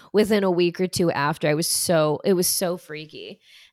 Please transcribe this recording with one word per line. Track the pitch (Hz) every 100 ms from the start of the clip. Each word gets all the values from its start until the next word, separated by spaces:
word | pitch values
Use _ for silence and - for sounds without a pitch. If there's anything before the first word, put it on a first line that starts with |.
| -
within | 202 214 214
a | 190
week | 175 175 170
or | 185
two | - 170
after. | 151 143 165 156
I |
was | 151 170
so, | - - 165 151 147
it | -
was | 180 180
so | - 180 175
freaky. | - 151 156 139 90 - _ - -